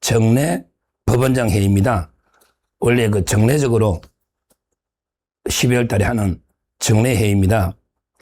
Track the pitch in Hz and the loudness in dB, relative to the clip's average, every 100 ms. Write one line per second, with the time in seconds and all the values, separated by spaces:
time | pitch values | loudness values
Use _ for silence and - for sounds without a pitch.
0 | - 117 110 120 156 175 - _ _ _ | -2 0 2 2 0 -4 -8 _ _ _
1 | - 123 131 127 117 104 98 98 98 98 | -2 0 0 0 0 0 2 2 0 -2
2 | 85 _ _ _ _ _ _ - 120 123 | -6 _ _ _ _ _ _ -4 0 0
3 | 110 104 82 101 113 147 135 113 110 85 | 0 -2 0 2 2 2 0 0 0 -2
4 | - _ _ _ _ _ _ _ _ _ | -8 _ _ _ _ _ _ _ _ _
5 | _ _ _ _ - - 123 123 120 101 | _ _ _ _ -8 -2 0 0 0 -2
6 | 90 120 98 85 _ _ _ - - 107 | -2 -2 -4 -6 _ _ _ -8 0 2
7 | 123 107 104 101 95 110 90 - _ _ | 2 0 0 0 2 0 -2 -8 _ _
8 | _ _ | _ _